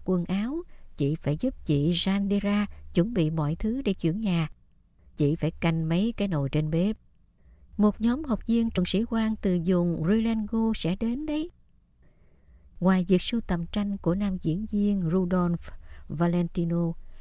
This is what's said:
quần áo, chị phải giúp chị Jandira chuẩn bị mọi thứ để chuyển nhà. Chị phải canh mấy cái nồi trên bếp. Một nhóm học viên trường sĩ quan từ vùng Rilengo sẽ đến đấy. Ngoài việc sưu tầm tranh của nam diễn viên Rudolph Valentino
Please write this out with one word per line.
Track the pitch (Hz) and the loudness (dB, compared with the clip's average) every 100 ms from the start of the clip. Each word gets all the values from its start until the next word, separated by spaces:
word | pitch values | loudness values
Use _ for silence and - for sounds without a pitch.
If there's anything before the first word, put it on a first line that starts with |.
| - | 0
quần | 180 170 | 0 0
áo, | 190 220 311 349 - - - | -2 -2 -4 -8 -14 -14 -2
chị | 143 156 | -2 0
phải | - 151 | -2 0
giúp | 254 - - | -2 -2 0
chị | 143 147 | 2 2
Jandira | 175 190 196 196 202 202 202 208 - - | 2 2 0 2 0 2 0 -2 -6 -2
chuẩn | - 170 | 0 2
bị | 151 156 | 2 0
mọi | 160 147 165 | 2 0 0
thứ | 165 247 | -2 -2
để | 269 | -2
chuyển | 190 165 185 | 0 0 0
nhà. | 214 170 156 - - _ _ _ - - | 0 0 0 -6 -20 _ _ _ -12 0
Chị | 143 160 | 2 2
phải | 151 | -2
canh | - 170 165 160 | 0 0 0 2
mấy | 170 220 - | 2 2 0
cái | 202 | -2
nồi | 160 139 | 0 0
trên | 151 151 | 0 0
bếp. | 160 190 220 _ _ _ _ - - - - | 0 0 -2 _ _ _ _ -20 -20 -10 2
Một | 208 208 | 2 4
nhóm | 220 254 | 0 0
học | 302 220 - | -2 -4 0
viên | 233 233 | 0 2
trường | 208 180 | 0 0
sĩ | 185 233 | 0 0
quan | 226 220 220 | 0 0 0
từ | 196 180 165 | 0 0 2
vùng | 180 175 165 160 | 2 2 0 2
Rilengo | 220 226 220 208 226 226 214 | 2 2 0 -2 0 0 0
sẽ | 160 185 | -2 -2
đến | 226 247 302 | -2 -4 -4
đấy. | 302 349 - _ _ _ _ - _ - _ - - - - | -4 -6 -10 _ _ _ _ -20 _ -20 _ -20 -20 -20 0
Ngoài | 180 190 180 | 4 4 4
việc | 185 | 2
sưu | - 233 | 2 -2
tầm | - 175 170 | -2 -2 -2
tranh | 214 202 196 | -4 -2 -2
của | - 185 | 0 0
nam | 202 185 | 0 -2
diễn | 165 165 214 | -2 -2 -2
viên | 208 208 202 165 | 0 2 2 2
Rudolph | 185 180 180 175 170 - - - - - | 0 2 2 2 0 -4 -14 -14 -16 -8
Valentino | 151 170 170 170 - 170 170 170 - - - | 0 2 2 0 0 0 0 0 -2 -10 -16